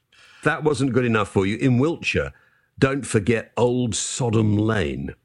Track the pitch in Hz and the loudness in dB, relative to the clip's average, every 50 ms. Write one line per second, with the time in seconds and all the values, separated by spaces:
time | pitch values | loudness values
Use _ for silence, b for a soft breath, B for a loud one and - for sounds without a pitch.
0 | _ _ B B B B B B B 151 160 139 151 156 143 107 139 135 113 107 | _ _ B B B B B B B 0 0 0 0 0 0 0 0 0 0 0
1 | 101 117 113 107 101 - - 101 95 98 107 - 143 135 123 120 135 165 160 - | 2 2 2 2 0 0 0 0 0 0 0 0 2 2 2 4 2 0 -2 -4
2 | - - - 80 71 69 - b b b b b b b b b 135 135 135 143 | -4 -4 -2 -2 -4 -4 -8 b b b b b b b b b 0 0 0 -2
3 | 110 - - 110 101 123 113 110 - - - - 120 123 123 127 123 117 101 - | -4 -2 -2 -2 0 0 0 0 -2 -4 -2 0 0 2 2 0 -2 -2 -4 -4
4 | - - - - 135 117 107 117 107 104 104 104 107 110 110 101 85 71 65 65 | -6 -6 -6 -4 -2 0 2 2 2 2 2 2 2 2 0 0 -2 -2 -4 -6
5 | 71 - - _ _ | -8 -10 -12 _ _